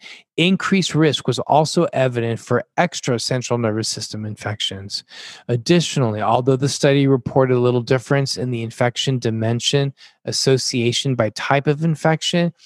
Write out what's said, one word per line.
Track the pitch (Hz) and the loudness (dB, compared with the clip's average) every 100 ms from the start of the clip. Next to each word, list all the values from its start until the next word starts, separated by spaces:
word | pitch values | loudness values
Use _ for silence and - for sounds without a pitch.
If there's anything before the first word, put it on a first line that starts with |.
| - - _ - | -8 -20 _ 0
increased | 175 190 - 190 170 | 2 2 2 0 2
risk | 151 160 135 - | 2 2 2 -2
was | 120 | -4
also | - 143 156 175 160 | 0 2 2 2 0
evident | 127 131 120 117 113 | 0 0 0 -2 -4
for | - 120 - - | -2 -2 -2 -2
extra | 175 - - 120 | -2 -2 -4 -2
central | - 127 - 120 | -2 -4 -2 -2
nervous | 113 107 107 | 0 -2 -4
system | - 110 110 | -6 -10 -8
infections. | 107 104 107 104 - 98 98 - - - - - - | -10 -8 -8 -6 -6 -8 -10 -12 -12 -18 -18 -12 -4
Additionally, | 120 113 175 156 147 117 107 | -2 2 2 2 0 -2 0
although | 104 120 127 131 | 0 2 2 0
the | 135 | 0
study | - 147 139 139 | 2 2 4 4
reported | 131 - 139 131 127 | 2 0 0 2 2
little | 123 123 | 2 0
difference | 113 131 - 139 135 - | 0 -2 0 0 0 -4
in | 123 | -4
the | 117 | -4
infection | 113 - 123 - - 127 | -6 -2 -2 0 -2 -2
dimension | 117 113 113 120 - 143 139 - - _ | -2 -2 -2 -2 0 0 0 -4 -16 _
association | - 120 135 131 - 127 117 120 139 | -8 -2 2 2 0 0 0 0 0
by | 120 110 | 0 0
type | - - 139 151 | -2 0 0 2
of | 147 | 0
infection, | 165 151 160 160 - 175 170 - | 0 0 0 0 0 0 -2 -4